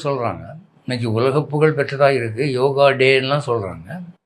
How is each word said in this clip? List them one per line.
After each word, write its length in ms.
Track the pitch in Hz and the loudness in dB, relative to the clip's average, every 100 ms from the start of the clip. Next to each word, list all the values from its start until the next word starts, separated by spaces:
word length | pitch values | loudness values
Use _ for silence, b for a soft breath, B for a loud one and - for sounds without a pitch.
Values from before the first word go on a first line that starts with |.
சொல்றாங்க. 420 | 147 135 117 82 85 156 - _ - | -4 -2 -2 -6 -12 -18 -20 _ -6
இன்னைக்கு 260 | 123 117 | -4 0
உலக 320 | 110 131 143 | 2 2 2
புகழ் 300 | 143 147 156 | 0 0 0
பெற்றதா 360 | 143 135 135 139 | 0 -2 2 2
இருக்கு, 420 | 135 117 107 147 | 2 -2 -4 -2
யோகா 380 | 123 139 139 143 | 0 0 4 4
டேன்னுலாம் 580 | 131 131 135 131 147 135 | 4 4 4 2 -2 0
சொல்றாங்க. 560 | 117 95 82 87 170 175 - | -2 -4 -10 -12 -12 -14 -20